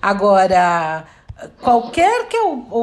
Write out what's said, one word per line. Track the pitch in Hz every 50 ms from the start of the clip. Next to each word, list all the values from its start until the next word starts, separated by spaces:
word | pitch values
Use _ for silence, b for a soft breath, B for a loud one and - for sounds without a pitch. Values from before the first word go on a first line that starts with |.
Agora, | - 196 202 196 190 208 196 190 190 185 185 180 180 175 175 170 165 156 156 160 156 B B B B B - - - - _ _
qualquer | - 254 240 240 233 - - - 330 392 453 494 453 453
que | -
é | 466 440
o, | 381 302 254 240 - - 233